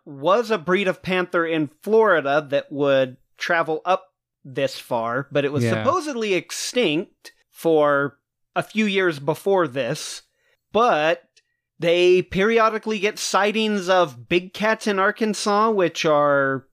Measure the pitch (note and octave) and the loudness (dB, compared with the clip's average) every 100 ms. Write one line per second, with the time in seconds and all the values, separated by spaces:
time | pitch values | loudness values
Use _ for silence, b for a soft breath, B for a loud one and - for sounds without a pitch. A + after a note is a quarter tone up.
0 | - C#3 D3 G#3 A3 G#3+ D#3 F#3 F#3+ - | -18 -6 0 0 0 -4 0 0 0 -4
1 | - F#3 F3+ F3 E3 E3 D3 _ - A3 | -2 -2 -2 -2 0 -2 -2 _ -2 2
2 | A3 E3+ C3+ D3 C#3+ C#3 - C#3+ C#3+ C3+ | 4 2 2 0 0 -4 -4 -4 0 2
3 | C3 B2+ _ - - E3+ D#3+ D#3 F3 F#3 | 0 -4 _ -12 -2 -2 -2 -4 -2 -2
4 | - _ _ _ - C3 C3+ - - B2 | -4 _ _ _ -14 -6 -4 -6 -6 -4
5 | A#2 A#2+ C#3 C#3+ C#3 C#3 A#2 A2+ A2 F4+ | -4 -4 -4 -2 -2 0 0 0 0 -2
6 | D4+ A#3+ G#3+ F3+ - - - B3 G#3 D3+ | -2 -6 -2 -2 -4 -10 -6 -2 0 -2
7 | G3 _ - _ _ - E3 D#3 D3 C#3+ | -4 _ -20 _ _ -6 0 4 4 2
8 | C#3 - _ _ _ - E3 G#3 G#3+ F#3+ | -2 -8 _ _ _ -8 -6 -2 0 2
9 | F#3 D3 C#3+ D3+ - G3 D#3+ B2+ A#2+ D3+ | 0 -2 -4 -4 0 0 0 -2 -4 -6
10 | - - _ _ _ _ _ G3+ A#3+ D#3+ | -8 -14 _ _ _ _ _ 0 2 2
11 | D#3 E3+ _ _ _ _ _ - E3+ F3 | 2 -2 _ _ _ _ _ -6 0 4
12 | F3+ F#3 - F3 G3+ A3+ A3 A3 G#3+ A3 | 6 4 2 0 2 4 2 0 -6 -2
13 | G3 G#3+ - G3 G3+ G#3+ A3 G#3 F3 F#3 | -4 -4 -4 0 0 0 -2 -2 2 2
14 | E3+ A#2+ A#2+ F3 F#3 - G#3 G#3+ - G3 | 2 -2 -2 -2 -2 -4 -2 -2 -2 0
15 | G3 G3+ A3 G3+ G#3+ G3+ A3 G#3+ E3+ - | 0 0 -2 -2 0 2 2 2 0 0
16 | E3 D3 D3 C#3 C3+ C3+ - | 0 2 4 2 0 -2 -8